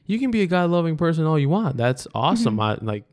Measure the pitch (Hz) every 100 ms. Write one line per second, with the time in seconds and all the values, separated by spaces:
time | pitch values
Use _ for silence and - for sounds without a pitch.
0 | - 220 269 220 185 180 175 175 165 156
1 | 170 165 156 156 139 190 220 123 120 131
2 | - 110 143 226 233 107 214 - 110 107
3 | -